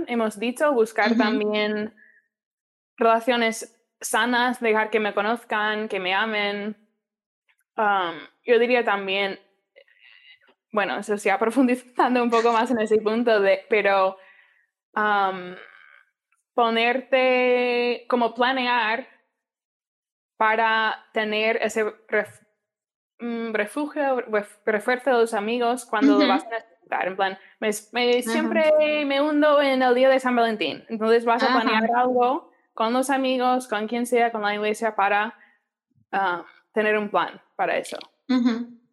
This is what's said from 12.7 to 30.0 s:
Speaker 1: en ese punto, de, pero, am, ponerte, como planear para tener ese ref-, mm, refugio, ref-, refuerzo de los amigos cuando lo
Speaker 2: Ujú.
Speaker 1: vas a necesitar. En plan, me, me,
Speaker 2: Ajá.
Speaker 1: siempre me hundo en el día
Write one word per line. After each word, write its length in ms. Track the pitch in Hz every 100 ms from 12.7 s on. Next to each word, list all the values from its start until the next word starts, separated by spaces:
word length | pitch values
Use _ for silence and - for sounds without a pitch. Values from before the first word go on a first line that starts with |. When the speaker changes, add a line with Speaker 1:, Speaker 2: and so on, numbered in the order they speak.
Speaker 1:
en 80 | 240
ese 180 | 220 214
punto, 420 | 214 220 240 214
de, 240 | 196 190 -
pero, 480 | 214 196 196 190 190 - - _ _ _ _ _
am, 640 | - 214 202 196 185 180 180 - - - _ _ _ _ _ _
ponerte, 1500 | - 233 226 233 247 254 262 254 254 247 247 247 240 240 233 -
como 240 | 247 233
planear 760 | 240 247 269 247 240 214 233 262 _ _ _ _ _ _ _ _ _ _ _ _ -
para 680 | 220 220 226 220 220 - _
tener 440 | 226 214 214 220 226
ese 220 | 220 220 214 - -
ref-, 340 | 214 202 - _ _ _ _ _ _ _ -
mm, 340 | 240 233 226
refugio, 680 | 214 208 294 294 302 277 254
ref-, 380 | 233 214 208 - -
refuerzo 460 | 214 214 247 277
de 60 | 240
los 140 | 233
amigos 520 | 220 208 247 233 254 -
cuando 280 | 214 277
lo 60 | 294
Speaker 2:
Ujú. 80 | 294
Speaker 1:
vas 180 | - -
a 40 |
necesitar. 580 | 226 - _ - - 180
En 80 | 190
plan, 220 | 190 190 - -
me, 100 | 220 208 -
me, 160 | 233 240 247
Speaker 2:
Ajá. 20 |
Speaker 1:
siempre 840 | 226 226 226 330 311 302 302 302 285
me 160 | 277
hundo 400 | 302 294 302 294
en 200 | 277 262
el 140 | 254
día 140 | 247